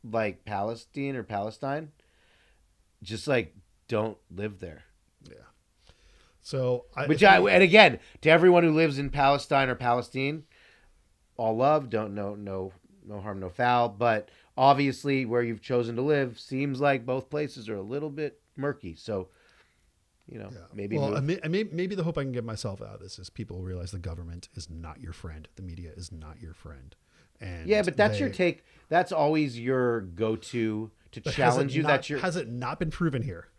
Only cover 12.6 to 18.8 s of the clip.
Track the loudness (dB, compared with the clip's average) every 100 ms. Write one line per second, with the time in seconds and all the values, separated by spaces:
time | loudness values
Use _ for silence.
12.6 | -8 -12 _ _ -14 -12 -10 -8 -10 -2
13.6 | 2 4 2 2 0 0 -4 _ _ 2
14.6 | 4 6 2 -2 -2 -2 0 -2 -2 -6
15.6 | -2 -2 0 -2 0 0 0 -6 -10 -6
16.6 | -4 0 0 0 -2 -6 -4 -6 -6 -10
17.6 | -10 -10 -8 -8 -8 -8 -10 -10 _ -6
18.6 | -6 -6